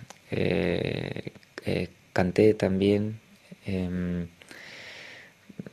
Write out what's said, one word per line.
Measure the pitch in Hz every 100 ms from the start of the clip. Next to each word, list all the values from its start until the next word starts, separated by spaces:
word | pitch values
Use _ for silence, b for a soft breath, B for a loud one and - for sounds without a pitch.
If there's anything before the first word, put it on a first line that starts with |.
| - - -
eh, | 98 95 90 90 85 - - 50 - - - - - -
eh, | 95 90 - _
canté | - 92 95 107 104
también, | 101 95 101 101 107 110 - - - - -
em, | 92 90 90 87 87 85 - B B B B B B B B B _ - - -